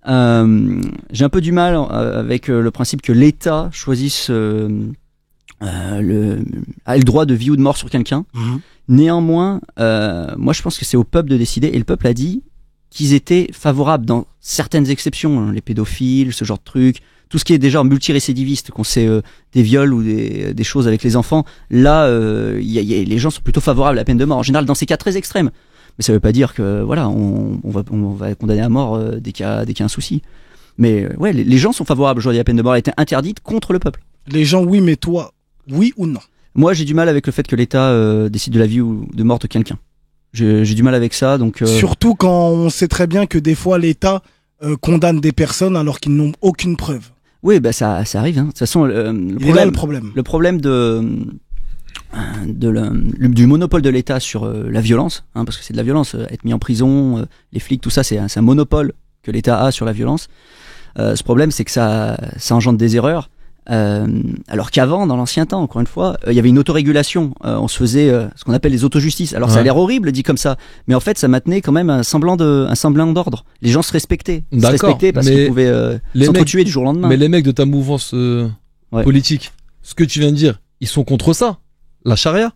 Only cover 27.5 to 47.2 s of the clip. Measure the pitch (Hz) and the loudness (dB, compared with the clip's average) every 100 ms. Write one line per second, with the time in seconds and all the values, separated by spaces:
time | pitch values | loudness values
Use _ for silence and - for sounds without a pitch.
27.5 | 101 104 104 101 107 101 101 101 101 107 | -6 -6 -6 -4 -4 -4 -4 -6 -6 -2
28.5 | 107 117 123 131 110 110 113 117 - 98 | 0 2 0 0 -4 -4 -6 -10 -8 -6
29.5 | 107 113 - 107 - - 147 - - - | -4 -4 -4 -4 -4 -4 -6 -6 -20 -20
30.5 | - _ - 117 107 98 - 196 151 - | -20 _ 0 2 2 -2 -4 -2 0 2
31.5 | 127 175 247 151 135 139 127 120 117 117 | 2 2 -2 -2 0 0 0 0 0 2
32.5 | 117 117 123 117 - 151 135 151 214 - | 2 2 2 0 -2 0 0 -4 -8 -6
33.5 | 220 - 180 147 127 - _ - 147 151 | -6 -2 -2 -2 -8 -18 _ -6 -2 2
34.5 | 185 175 202 180 151 - 170 139 _ _ | 2 2 4 2 0 -2 -4 -6 _ _
35.5 | _ - 139 226 240 170 127 _ _ _ | _ -8 0 0 0 -6 -6 _ _ _
36.5 | - 160 180 147 156 170 147 139 131 143 | 2 2 4 0 0 2 2 0 -4 -4
37.5 | 123 123 135 131 120 110 107 107 107 - | -2 0 2 2 2 2 2 0 -4 -2
38.5 | 117 110 117 117 107 107 113 110 120 - | 2 2 2 -2 -4 -8 -2 0 0 -2
39.5 | - 113 107 _ _ _ _ _ 113 110 | -4 -4 -6 _ _ _ _ _ -2 2
40.5 | 107 107 107 127 127 117 - 131 139 113 | 2 2 2 2 2 0 0 0 0 -2
41.5 | - 113 113 101 - 233 220 185 175 170 | 0 0 2 0 2 0 2 2 4 2
42.5 | 165 170 - 175 - 175 180 202 170 151 | 2 0 0 -2 0 0 0 0 0 0
43.5 | 151 180 185 170 156 190 190 _ _ _ | 0 0 0 0 0 0 -2 _ _ _
44.5 | _ 147 147 - 165 170 160 151 135 151 | _ -6 -4 0 2 2 2 0 0 -2
45.5 | - 185 180 151 131 151 143 151 156 190 | 0 -2 0 -2 -4 0 0 0 0 -2
46.5 | 160 185 170 - 135 - _ | 0 -4 -4 -6 -8 -10 _